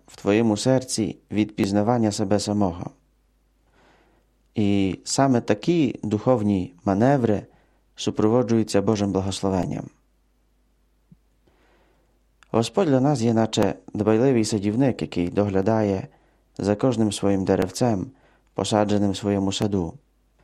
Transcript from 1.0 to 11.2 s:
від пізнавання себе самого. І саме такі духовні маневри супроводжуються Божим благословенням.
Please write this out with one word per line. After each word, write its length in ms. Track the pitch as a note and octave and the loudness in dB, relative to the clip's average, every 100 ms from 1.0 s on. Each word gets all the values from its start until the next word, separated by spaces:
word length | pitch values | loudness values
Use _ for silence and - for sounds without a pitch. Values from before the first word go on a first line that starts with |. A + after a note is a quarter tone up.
| G2 - _ | -4 -6 _
від 240 | G2+ G#2+ - | -2 -2 -2
пізнавання 560 | G2 G2+ G#2 B2 A2 | 0 0 2 2 0
себе 280 | G2+ G2+ G2+ | -2 0 0
самого. 520 | G#2+ G#2 G2 E2+ - - _ _ _ _ _ _ _ _ _ _ _ _ _ _ _ - | 0 -2 -2 -4 -12 -16 _ _ _ _ _ _ _ _ _ _ _ _ _ _ _ -2
І 440 | G2+ G2+ F#2+ - | 0 2 0 -4
саме 380 | - - C3+ A#2+ | -4 0 2 2
такі 580 | - G#2+ - F3 C3 - | 0 -2 0 0 0 -2
духовні 720 | G#2+ G#2+ B2+ B2 G#2 G2 F2+ - G2+ | -4 -2 2 2 2 0 -2 -6 -2
маневри 600 | F#2+ B2 C#3+ A2+ G2+ - _ _ _ _ - | 2 2 2 2 -2 -6 _ _ _ _ -8
супроводжуються 840 | G#2+ G2+ G#2+ B2 A2 A2+ G#2 G2+ | -6 0 2 2 2 0 2 0
Божим 300 | G2+ G#2 G2+ | 0 0 0
благословенням. 800 | F#2+ F#2+ F#2+ G2 F#2+ E2+ - - - _ _ _ _ _ _ _ _ _ _ _ _ | -2 -2 -4 -2 -2 -2 -6 -10 -18 _ _ _ _ _ _ _ _ _ _ _ _